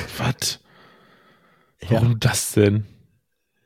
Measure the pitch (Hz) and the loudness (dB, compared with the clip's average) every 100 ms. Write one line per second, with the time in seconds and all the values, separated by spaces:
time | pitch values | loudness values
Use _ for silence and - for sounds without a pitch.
0 | - - 127 - - - _ _ - _ | -10 -6 -4 -4 -6 -8 _ _ -20 _
1 | _ _ _ _ _ _ _ _ 90 113 | _ _ _ _ _ _ _ _ -2 0
2 | 117 113 120 107 - - 104 104 101 - | 2 2 0 -2 -2 2 4 2 -2 -14
3 | _ _ _ _ _ _ | _ _ _ _ _ _